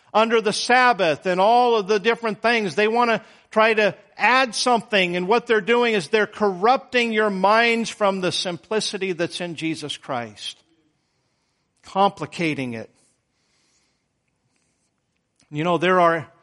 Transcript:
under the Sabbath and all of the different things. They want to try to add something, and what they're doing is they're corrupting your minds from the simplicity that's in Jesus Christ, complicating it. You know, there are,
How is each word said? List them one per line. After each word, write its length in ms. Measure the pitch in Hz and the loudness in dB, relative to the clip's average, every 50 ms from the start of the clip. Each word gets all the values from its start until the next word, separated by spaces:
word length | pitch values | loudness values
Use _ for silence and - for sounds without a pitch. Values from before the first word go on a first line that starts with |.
| _ _ - | _ _ 0
under 260 | 208 220 226 233 226 | 2 2 2 2 0
the 120 | 208 214 | 0 0
Sabbath 760 | 190 - - - 240 254 254 247 233 185 190 160 143 - - | -2 -2 0 2 4 4 4 4 4 2 2 0 0 0 -2
and 140 | 185 180 180 | -2 0 2
all 340 | 190 214 240 247 247 240 233 | 2 4 4 4 4 2 2
of 140 | 220 190 180 | 0 0 0
the 100 | 214 208 | -2 0
different 420 | 175 233 233 226 226 220 208 - | 0 0 -2 -2 -2 -6 -4 -2
things. 360 | - 226 240 226 208 180 139 | 0 0 0 0 -2 -2 0
They 100 | 202 214 | 0 0
want 240 | 220 226 240 240 233 | 0 2 0 0 0
to 100 | 220 - - - - _ _ _ | 0 -2 -4 -10 -20 _ _ _
try 220 | - 220 220 226 220 | 0 2 2 4 4
to 220 | 214 214 190 - - - _ _ | 2 0 0 -2 -4 -14 _ _
add 380 | - 190 214 247 262 269 233 196 | -2 0 2 2 2 0 -2 -2
something, 640 | - - 254 240 220 - - 214 196 180 175 175 | -4 0 0 0 0 0 0 0 0 0 0 -2
and 120 | 180 180 180 | -2 0 0
what 180 | 233 233 233 | 0 0 0
they're 140 | - 226 214 | 0 0 0
doing 340 | 175 196 233 240 240 233 220 | 0 0 0 2 2 0 0
is 140 | 202 147 - | -2 -2 0
they're 180 | 220 220 202 | 0 0 0
corrupting 840 | 202 - - 214 202 185 175 190 233 262 262 - - - 247 233 233 | 0 -2 -2 -2 -2 -2 0 2 2 2 2 0 -2 -2 -2 -2 0
your 180 | 220 214 220 208 | 0 0 0 0
minds 600 | 196 185 185 196 220 226 233 233 226 233 220 - | 0 0 2 2 4 4 2 2 0 0 -2 -6
from 300 | - - 214 196 196 190 | -4 -2 0 0 0 0
the 120 | 180 170 | -2 -4
simplicity 800 | - - - 185 175 - _ - 214 214 - - - 185 190 190 | -4 -4 -6 -6 -8 -10 _ -6 -4 -4 -4 -4 -8 -6 -6 -6
that's 280 | 175 151 175 160 - - | -4 -4 -6 -6 -6 -8
in 140 | 180 175 160 | -10 -10 -10
Jesus 420 | - 160 160 156 160 156 139 - | -8 -6 -6 -6 -6 -10 -12 -12
Christ, 640 | - - - 139 123 117 110 104 - - - - _ _ _ _ _ _ _ _ _ _ _ _ _ _ _ _ _ _ _ _ _ _ _ _ _ | -12 -10 -8 -8 -8 -8 -10 -14 -16 -16 -16 -16 _ _ _ _ _ _ _ _ _ _ _ _ _ _ _ _ _ _ _ _ _ _ _ _ _
complicating 920 | _ - - 190 196 196 190 - 156 - - - 170 156 143 127 131 123 117 | _ -8 -2 0 0 0 0 -4 -12 -10 -8 -6 -4 -4 -4 -4 -8 -8 -10
it. 160 | 113 104 - _ _ _ _ _ _ _ _ _ _ _ _ _ _ _ _ _ _ _ _ _ _ _ _ _ _ _ _ _ _ _ _ _ _ _ _ _ _ _ _ _ _ _ _ _ _ _ _ _ _ _ - | -12 -14 -16 _ _ _ _ _ _ _ _ _ _ _ _ _ _ _ _ _ _ _ _ _ _ _ _ _ _ _ _ _ _ _ _ _ _ _ _ _ _ _ _ _ _ _ _ _ _ _ _ _ _ _ -12
You 140 | 147 147 160 | -8 -4 -2
know, 140 | 180 175 151 | -2 0 0
there 220 | 165 185 185 185 | 2 2 4 4
are, 260 | 175 170 165 160 - - _ _ | 4 2 2 0 -6 -12 _ _